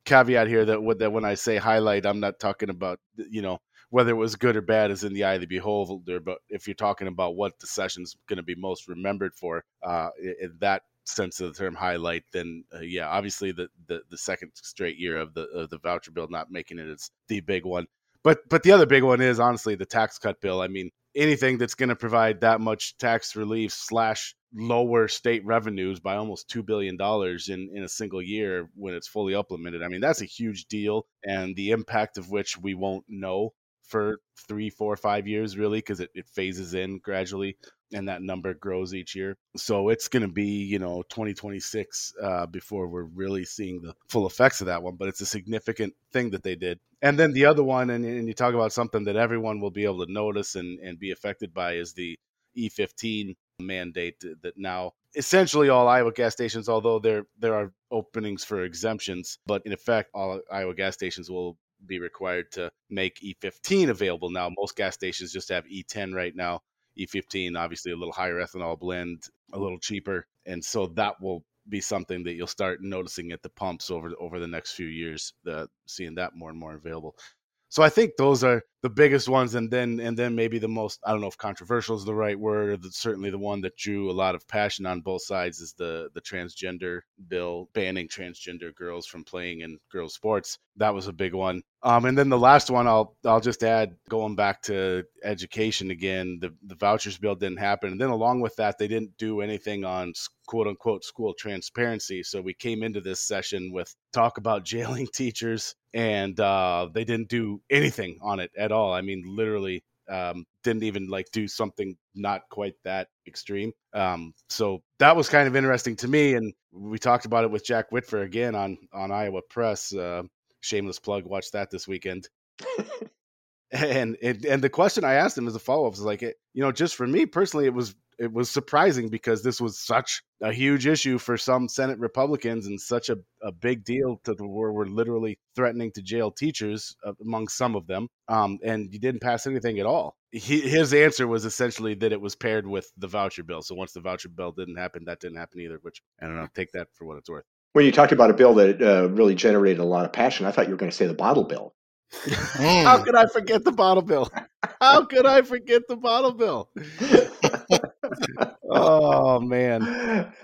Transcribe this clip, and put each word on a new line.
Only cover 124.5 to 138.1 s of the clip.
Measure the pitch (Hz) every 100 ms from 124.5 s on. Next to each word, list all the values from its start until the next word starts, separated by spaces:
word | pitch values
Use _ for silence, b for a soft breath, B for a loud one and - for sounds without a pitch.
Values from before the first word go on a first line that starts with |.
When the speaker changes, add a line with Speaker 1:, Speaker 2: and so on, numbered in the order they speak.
| 135
Speaker 1:
the | 131
question | - 196 -
I | 147
asked | 135 185 -
him | 117
as |
a | 110
follow-up | - 147 127
was | 98
like, | 104 104
it, | 117 - _
you | 127
know, | 139
just | 131 170 -
for | 123
me | 170 320
personally, | 170 190 151 139
it |
was, | 123 113 - _ -
it | 117
was | 113 123
surprising | 143 135 147 185 131 113
because | 110 - 107
this | 123 -
was | 117 -
such | - 113 - - - _
a | 107
huge | 110 139 139 135
issue | 156 135 123
for | - 117
some | - 127 123
Senate | - 131 113
Republicans | 117 131 139 143 117 113 101
and | 101
such | - 120 -
a, | 104 - _
a | 107
big | 85 120 123
deal | 101 127 131 110
to | -
the, | 101 101
where | 101 110
we're | 107 98
literally | 107 117 113 110 104 _
threatening | - 123 120 113
to | 104
jail | 92 117 107
teachers, | - 151 147 107 107 - -
uh, | 104 101
among | 110 110 107
some | - 123 107
of | 85
them. | 92 117